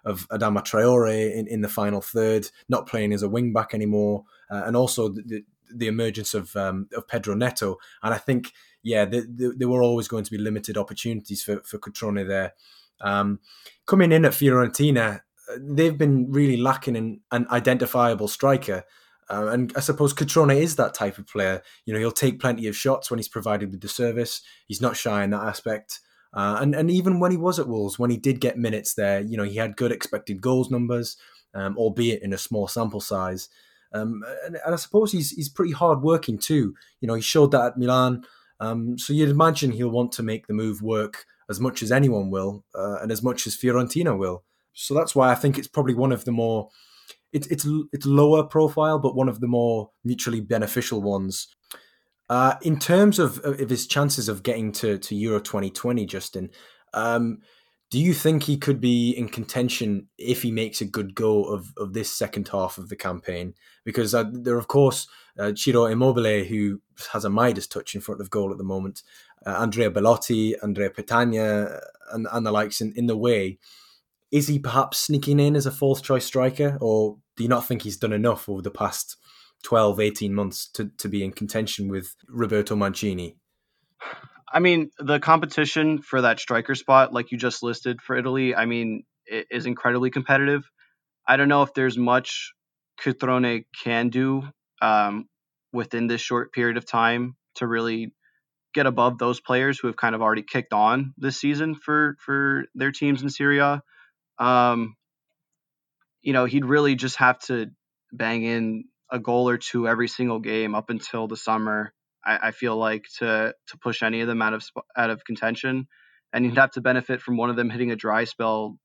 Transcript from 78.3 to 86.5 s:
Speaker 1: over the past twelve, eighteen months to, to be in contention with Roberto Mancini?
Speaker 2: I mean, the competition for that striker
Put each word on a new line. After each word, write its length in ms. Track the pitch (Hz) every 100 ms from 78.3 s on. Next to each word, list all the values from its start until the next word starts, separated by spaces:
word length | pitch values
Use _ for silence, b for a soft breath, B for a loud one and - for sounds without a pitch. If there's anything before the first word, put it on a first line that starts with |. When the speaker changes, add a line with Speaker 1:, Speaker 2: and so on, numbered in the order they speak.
| 107 -
Speaker 1:
over 120 | 98
the 80 | 95
past 460 | - 101 - - - b b b b
twelve, 380 | - 117 107 98
eighteen 340 | 107 104 104 101
months 320 | 98 - -
to, 160 | - 104 -
to 100 | 107
be 160 | 101
in 80 | 95
contention 560 | - 104 110 110 - 98
with 260 | 95 90 - _
Roberto 480 | 120 110 104 101 104
Mancini? 640 | 101 190 107 - 87 - _ _ _ _ _ - B B B B B
Speaker 2:
I 80 | 156
mean, 320 | 180 175 151 -
the 200 | 143 147
competition 800 | 151 160 151 151 147 - 156 156
for 200 | - 131
that 180 | 123 113
striker 340 | -